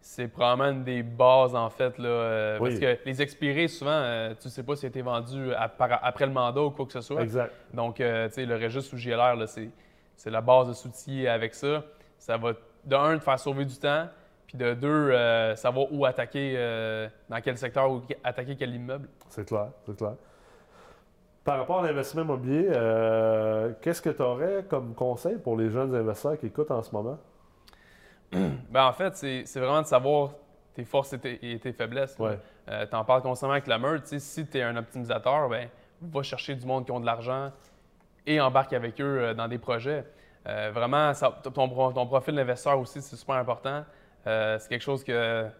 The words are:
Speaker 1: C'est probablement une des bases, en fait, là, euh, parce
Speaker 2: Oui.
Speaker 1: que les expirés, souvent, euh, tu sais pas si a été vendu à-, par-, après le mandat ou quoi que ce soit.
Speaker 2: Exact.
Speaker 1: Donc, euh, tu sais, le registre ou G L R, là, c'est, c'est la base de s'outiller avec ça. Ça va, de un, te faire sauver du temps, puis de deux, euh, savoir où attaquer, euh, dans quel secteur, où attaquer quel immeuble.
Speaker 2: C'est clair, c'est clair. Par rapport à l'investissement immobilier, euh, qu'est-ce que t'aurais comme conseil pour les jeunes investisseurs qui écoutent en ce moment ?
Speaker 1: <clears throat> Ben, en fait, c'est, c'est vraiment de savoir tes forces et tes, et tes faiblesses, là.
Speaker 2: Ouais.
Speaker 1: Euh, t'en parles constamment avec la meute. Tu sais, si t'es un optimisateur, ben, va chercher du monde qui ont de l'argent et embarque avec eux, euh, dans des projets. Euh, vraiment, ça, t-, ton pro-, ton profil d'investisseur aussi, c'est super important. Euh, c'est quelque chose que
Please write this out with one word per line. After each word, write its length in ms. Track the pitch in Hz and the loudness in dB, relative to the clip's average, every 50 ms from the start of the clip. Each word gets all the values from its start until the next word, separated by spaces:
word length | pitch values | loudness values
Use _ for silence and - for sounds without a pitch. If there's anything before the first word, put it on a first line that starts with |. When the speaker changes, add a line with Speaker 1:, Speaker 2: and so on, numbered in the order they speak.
| _ | _
Speaker 1:
C'est 220 | - - - 123 117 | -18 -10 -8 -8 -8
probablement 400 | - - 120 120 123 127 135 143 | -2 2 4 4 4 4 4 2
une 140 | 139 135 127 | 0 -2 -4
des 180 | 127 127 123 117 | -4 -2 -4 -4
bases, 520 | 117 117 117 127 127 131 131 131 127 123 | -4 2 6 8 10 10 10 8 6 4
en 160 | 123 117 113 | 2 0 0
fait, 260 | - - 131 127 123 | 0 0 -2 -2 0
là, 120 | - 120 120 | -2 -2 0
euh, 500 | 120 120 117 113 113 110 107 107 107 110 | 0 2 2 0 0 0 0 0 0 0
parce 160 | 110 127 123 | 0 0 0
Speaker 2:
Oui. 40 | 104 | 2
Speaker 1:
que 180 | 117 131 120 117 - | 2 2 2 2 0
les 160 | 135 131 131 143 | -6 -2 -2 -2
expirés, 460 | 139 - - - 147 139 147 170 160 | -2 -2 -4 -2 0 2 2 0 0
souvent, 220 | 160 - 139 139 | 0 -4 -2 0
euh, 440 | 151 156 143 120 117 113 113 113 113 107 | 0 0 0 0 -2 -2 -4 -4 -6 -10
tu 120 | - 131 | -12 -14
sais 120 | 117 - 127 | -12 -10 -6
pas 140 | 123 147 | -4 -4
si 80 | 143 143 | -4 -4
a 40 | 131 | -8
été 100 | 123 135 | -6 -6
vendu 540 | 127 127 120 117 120 120 131 135 135 127 123 | -4 -2 -2 -2 -4 -4 -8 -6 -4 -2 -2
à-, 120 | - 117 117 | -2 -2 -2
par-, 280 | - - 131 120 120 113 - | 0 0 2 2 2 2 2
après 240 | 123 123 - 147 | 0 0 2 0
le 60 | 135 135 | 2 2
mandat 280 | 131 123 120 120 139 | 2 2 2 2 2
ou 100 | 151 147 | 0 0
quoi 140 | 139 143 135 | 0 -4 -8
que 80 | 120 - | -6 -6
ce 80 | 127 | -10
soit. 220 | 117 - 143 156 120 | -8 -4 -2 -2 -2
Speaker 2:
Exact. 280 | 113 110 127 120 113 - - - - - | 0 0 0 -2 -2 -4 -14 -20 -12 -6
Speaker 1:
Donc, 300 | 117 117 117 113 - 127 | -4 -4 -4 -2 0 0
euh, 260 | 120 117 113 113 110 | 0 2 2 0 -2
tu 60 | 113 | -2
sais, 100 | - 131 | -4 -2
le 100 | 120 117 | -2 -2
registre 380 | 110 113 113 113 135 135 - - | 0 0 -2 -2 -4 -6 -6 -10
ou 60 | 123 | -8
G 140 | 117 123 117 | -4 -2 2
L 60 | 113 | 4
R, 140 | 123 127 123 | 4 4 4
là, 120 | 117 113 | 2 -2
c'est, 240 | 110 - - 110 113 - _ _ - _ _ _ _ _ | -6 -6 -10 -12 -12 -14 _ _ -20 _ _ _ _ _
c'est 140 | _ - 113 | _ -10 -4
la 120 | 110 110 113 | -4 -2 6
base 260 | 120 127 127 127 123 | 8 8 8 8 6
de 40 | 120 | -2
s'outiller 520 | - - 131 117 - - - 135 135 131 | -8 -10 -14 -14 -14 -10 -8 -6 -2 0
avec 280 | 123 117 113 113 113 - | 0 2 2 0 -2 -4
ça. 300 | - - 139 147 151 147 - - - - _ _ _ | -2 -2 0 0 0 -2 -6 -18 -20 -20 _ _ _
Ça 180 | - - 117 | -6 -4 -2
va, 160 | 117 113 117 113 110 - - _ _ _ | 0 0 -2 -2 -2 -8 -20 _ _ _
de 100 | 143 135 | 2 4
un, 220 | 135 143 151 160 | 4 6 6 4
te 80 | 156 147 | 2 2
faire 140 | - 135 127 | 2 2 2
sauver 260 | - 147 139 135 139 | 2 -4 -2 -2 -2
du 120 | 139 127 - | -4 -4 -2
temps, 280 | - 147 143 156 165 175 - - - _ _ _ _ | 0 0 0 0 0 -4 -10 -20 -20 _ _ _ _
puis 120 | _ - 131 | _ -8 -2
de 160 | 127 120 120 | 0 0 0
deux, 140 | 120 135 143 | 0 0 2
euh, 680 | 151 156 151 143 127 123 120 117 117 113 113 110 110 | 4 4 4 6 6 6 6 6 4 4 4 2 0
savoir 300 | 104 - 123 123 131 139 - | 0 0 0 2 2 0 0
où 140 | 151 143 139 | 0 2 2
attaquer, 480 | 131 127 - 127 - - 139 139 139 131 123 | 2 2 0 -4 -4 -2 -4 -2 -2 -2 -2
euh, 500 | 120 117 113 113 113 110 110 110 110 107 - - _ _ | -2 -2 -2 -2 -2 -2 -4 -4 -6 -8 -10 -16 _ _
dans 100 | 113 117 | -8 -4
quel 160 | 113 135 127 | -4 -4 -4
secteur, 340 | 117 131 123 117 139 135 131 | -2 -4 -4 0 2 2 2
où 120 | 135 123 120 120 135 - - | 2 0 -4 -8 -10 -6 -4
attaquer 340 | 127 123 - 127 127 139 | -6 -4 -4 -8 -8 -6
quel 180 | 135 139 123 120 | -6 -6 -6 -6
immeuble. 340 | 120 123 123 131 143 139 - - - - - | -8 -8 -8 -8 -8 -10 -14 -18 -20 -20 -18
Speaker 2:
C'est 180 | - - 104 95 | -12 -12 -8 -4
clair, 200 | 113 107 104 107 - - - | -4 -4 -4 -4 -8 -16 -14
c'est 100 | - 107 | -14 -8
clair. 200 | - 110 104 110 - - - _ _ - - - - _ _ _ - - - - - _ _ _ _ _ _ _ _ _ | -6 -6 -6 -6 -8 -18 -20 _ _ -20 -20 -20 -20 _ _ _ -20 -20 -20 -20 -20 _ _ _ _ _ _ _ _ _
Par 120 | - 143 135 | -2 -2 -2
rapport 240 | 127 - 175 185 180 | -2 -2 -2 0 0
à 40 | |
l'investissement 380 | 160 147 139 135 - - 156 165 | 0 -2 -2 -4 -4 -4 -4 -2
immobilier, 440 | 156 143 127 123 127 135 151 175 196 | -2 -2 -4 -2 -2 0 2 2 2
euh, 1000 | 165 123 117 113 113 113 113 113 110 110 110 110 110 110 110 110 110 110 110 117 117 - | 2 2 2 2 2 2 4 4 4 4 4 4 4 2 2 2 0 0 0 -2 -4 -4
qu'est-ce 220 | - 165 170 165 - | -4 -4 -4 -2 -2
que 80 | 165 | -4
t'aurais 540 | 147 - 147 123 123 123 147 180 196 196 190 196 | -2 0 0 0 0 0 -2 -2 -2 -2 -2 -2
comme 260 | - 135 123 117 117 | -4 -4 -4 -6 -6
conseil 420 | - 127 127 123 113 - 165 214 233 | -4 -2 -2 -2 -2 -2 -4 -4 -4
pour 180 | 165 127 113 | -2 -2 0
les 140 | 113 113 113 | 0 0 0
jeunes 240 | 107 123 135 135 127 | 0 0 -2 0 0
investisseurs 440 | 123 110 110 104 101 - 147 156 151 | 0 0 -2 -4 -2 -2 -4 -4 -2
qui 60 | - | -6
écoutent 240 | 113 - - 151 151 | -8 -4 -4 -2 -2
en 120 | 139 113 110 | -2 -4 -4
ce 100 | - - | -4 -6
moment ? 260 | 107 104 117 139 156 - | -6 -6 -6 -8 -10 -14
Speaker 1:
<clears throat> 60 | - _ _ _ _ _ _ _ - - _ _ - - - - - - _ _ _ - 180 196 165 139 131 - - | -20 _ _ _ _ _ _ _ -20 -20 _ _ -20 -20 -20 -20 -20 -20 _ _ _ -2 0 0 0 0 -4 -10 -2
Ben, 160 | 113 131 135 | 4 4 6
en 60 | 131 - | 6 4
fait, 220 | - 180 190 185 | 2 -2 -4 -4
c'est, 280 | - - 139 131 127 - | -4 -6 -6 -4 -6 -8
c'est 140 | - - 135 | -8 -6 -2
vraiment 220 | 127 127 143 156 156 | 0 2 2 2 2
de 40 | |
savoir 440 | 151 143 127 127 139 147 147 143 139 139 - - _ - _ _ _ _ | 4 4 4 6 6 4 4 2 0 -4 -12 -20 _ -20 _ _ _ _
tes 100 | - 123 | -12 -12
forces 280 | - - 139 135 139 - | -2 0 0 0 0 -6
et 60 | 127 | -8
tes, 340 | - 135 123 - - 120 117 | -6 -8 -8 -8 -8 -8 -8
et 60 | 113 | -6
tes 120 | - 131 117 | -6 -8 -4
faiblesses, 460 | - 120 113 117 131 139 127 - - | -4 -4 -4 -2 -4 -4 -4 -4 -4
là. 60 | 110 110 | -2 -2
Speaker 2:
Ouais. 80 | 107 101 - - - - _ - | -2 -4 -8 -16 -20 -20 _ -10
Speaker 1:
Euh, 180 | 107 107 104 | -6 -6 -6
t'en 180 | 104 - 113 110 | -4 -4 -4 2
parles 180 | 113 127 131 123 | 4 4 4 4
constamment 300 | 131 127 123 - 131 139 | 0 -4 -2 0 0 0
avec 140 | 143 139 135 | 0 2 2
la 100 | 117 113 | 0 2
meute. 240 | 120 139 160 151 139 | 2 0 0 -2 -4
Tu 40 | - | -6
sais, 100 | - 147 | -10 -10
si 280 | 139 - - - 160 | -10 -8 -8 -8 -8
t'es 160 | 139 - 135 123 | -4 -2 -2 -2
un 120 | 117 120 | 0 -2
optimisateur, 720 | 117 113 - - 131 123 117 117 113 - 127 135 151 151 127 | -4 -6 -8 -8 -10 -4 -2 -2 0 2 2 2 2 2 0
ben, 200 | 117 113 120 117 - - - _ _ _ 165 | -2 -4 -6 -8 -14 -20 -20 _ _ _ -16
va 200 | 175 156 139 139 | -6 -4 -4 -4
chercher 340 | - - 127 - - 143 | -4 -6 -8 -6 -8 -8
du 100 | 131 123 | -8 -4
monde 180 | 127 131 131 127 | -4 -2 -2 -2
qui 40 | 123 | -4
ont 80 | 123 123 | -6 -4
de 80 | 117 | 0
l'argent 460 | 117 113 117 117 120 127 135 135 139 139 - - - _ _ _ _ _ _ _ _ _ _ _ | -2 -2 -2 -2 -4 -4 -4 -4 -8 -10 -16 -20 -20 _ _ _ _ _ _ _ _ _ _ _
et 140 | - 151 151 | 0 2 4
embarque 320 | 143 131 127 135 135 - - | 4 6 6 4 2 4 0
avec 280 | 123 120 117 113 - | -2 -2 -4 -6 -4
eux, 180 | 139 139 139 131 | -2 -2 0 0
euh, 140 | 120 117 110 | 0 0 0
dans 120 | 113 113 | -2 -4
des 120 | 117 120 120 | -4 -4 -6
projets. 460 | - - 123 117 117 135 151 147 120 - - - - - _ _ _ - | -4 -2 -2 -2 -2 -2 -4 -4 -6 -10 -16 -20 -20 -20 _ _ _ -8
Euh, 220 | 104 107 107 107 104 | -6 -4 -4 -4 -2
vraiment, 400 | 117 117 120 135 143 151 151 143 | 0 0 2 4 4 4 4 2
ça, 240 | 139 147 131 - - - | 4 2 0 0 0 -12
t-, 60 | 135 | -10
ton 180 | 127 143 135 131 | -2 0 0 0
pro-, 240 | 127 123 131 131 123 | 2 2 2 2 2
ton 140 | 127 123 | 0 -2
profil 280 | 117 131 135 127 - 160 | 2 2 0 2 2 0
d'investisseur 440 | 147 135 123 123 120 - 147 143 135 | 0 0 0 -2 -2 2 2 2 2
aussi, 200 | 127 120 - 147 135 | 2 -2 -8 -14 -14
c'est 120 | - - | -14 -16
super 200 | 120 - - 135 | -16 -6 -2 0
important. 480 | 131 123 117 117 - - 135 139 147 151 - - - - - _ _ - | 0 0 0 -4 -4 -4 -6 -6 -6 -8 -10 -18 -20 -20 -20 _ _ -4
Euh, 320 | 107 110 110 107 107 110 110 | -2 0 0 2 0 0 -2
c'est 100 | - - | -4 -6
quelque 140 | 120 117 - | -6 -6 -2
chose 220 | - 139 135 135 | -2 -4 -4 -2
que 420 | - 123 120 117 113 113 113 110 107 107 - | -2 0 0 2 2 0 -2 -2 -4 -8 -14